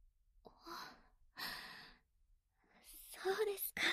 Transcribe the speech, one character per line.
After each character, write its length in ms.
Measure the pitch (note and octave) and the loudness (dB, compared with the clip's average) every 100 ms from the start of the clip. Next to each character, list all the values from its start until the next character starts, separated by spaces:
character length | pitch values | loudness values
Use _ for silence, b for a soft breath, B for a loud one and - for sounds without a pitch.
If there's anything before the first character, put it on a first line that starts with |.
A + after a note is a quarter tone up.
| - _ _ _ - - E4+ E4+ B B B _ - B B B B B B B _ _ _ - _ _ _ - - - - - | -20 _ _ _ -20 -18 -12 -10 B B B _ -18 B B B B B B B _ _ _ -20 _ _ _ -20 -18 -16 -14 0
そ 120 | F#4+ | 4
う 120 | G4 | 6
で 140 | G4+ G4 | 4 2
す 160 | - | -2
か。 80 | - - | 2 4